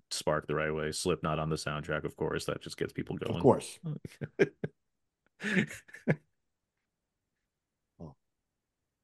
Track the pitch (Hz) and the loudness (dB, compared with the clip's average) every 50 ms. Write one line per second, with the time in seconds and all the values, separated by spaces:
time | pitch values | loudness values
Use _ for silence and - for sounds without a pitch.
0 | - - - - - 80 76 76 - - 76 76 78 78 78 78 76 76 78 - | -12 -8 -8 -4 0 0 0 0 0 0 0 0 0 0 0 -2 -2 -2 -2 -2
1 | - 92 85 - - 80 78 78 78 78 78 78 - 76 73 76 76 - 78 76 | 0 0 0 2 0 0 0 0 0 0 0 -2 -2 -2 -4 -4 -2 -2 -2 -2
2 | 76 78 - - 78 78 78 80 - - - - - 80 - - - - - - | -2 -4 -4 -4 -2 -2 -2 -2 -2 -2 -4 -4 -6 -8 -6 -4 -4 -4 -4 -4
3 | - - - - - - - 85 113 131 110 - - - - - - 160 147 - | -6 -4 -4 -4 -2 -2 0 4 6 6 6 6 4 -4 -10 -10 -8 -8 -8 -6
4 | - - - - - - - - - - - _ - - - _ _ _ _ _ | -8 -12 -12 -10 -12 -4 0 2 2 2 0 _ -10 -10 -10 _ _ _ _ _
5 | _ _ _ _ _ _ _ - - 214 208 196 - - - - - - - - | _ _ _ _ _ _ _ -8 -4 0 2 2 2 0 -2 -12 -18 -18 -20 -4
6 | - - 156 - - _ _ _ _ _ _ _ _ _ _ _ _ _ _ _ | 0 0 0 0 -2 _ _ _ _ _ _ _ _ _ _ _ _ _ _ _
7 | _ _ _ _ _ _ _ _ _ _ _ _ _ _ _ _ _ _ _ - | _ _ _ _ _ _ _ _ _ _ _ _ _ _ _ _ _ _ _ -18
8 | 85 147 139 _ _ _ _ _ _ _ _ _ _ _ _ _ _ _ _ _ | -16 -16 -16 _ _ _ _ _ _ _ _ _ _ _ _ _ _ _ _ _